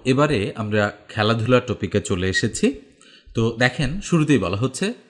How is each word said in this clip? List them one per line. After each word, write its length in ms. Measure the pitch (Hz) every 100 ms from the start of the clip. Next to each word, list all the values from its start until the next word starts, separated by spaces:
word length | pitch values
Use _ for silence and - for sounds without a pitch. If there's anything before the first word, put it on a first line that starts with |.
এবারে 480 | 131 131 147 123 110
আমরা 420 | - 107 107 104 - -
খেলাধুলার 520 | - 107 113 110 123 120
টপিকে 340 | 101 98 104
চলে 280 | - 92 92
এসেছি। 520 | - 113 - 220 269 - _ - - -
তো 220 | - 113 113
দেখেন, 420 | 127 - 131 143
শুরুতেই 380 | - 165 151 131
বলা 180 | 87 101
হচ্ছে, 380 | 127 - 196 247